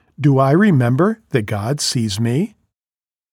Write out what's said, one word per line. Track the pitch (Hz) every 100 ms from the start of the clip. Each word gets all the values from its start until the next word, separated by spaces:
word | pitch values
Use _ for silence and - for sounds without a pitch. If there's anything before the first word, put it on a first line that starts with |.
| _ -
"Do | 143 135
I | 135
remember | 156 214 143 120 131 190 226 _
that | 127
God | 104 104 107 147
sees | - 127 110 101
me?" | 117 127 214 _ _ _ _ _ _ _ _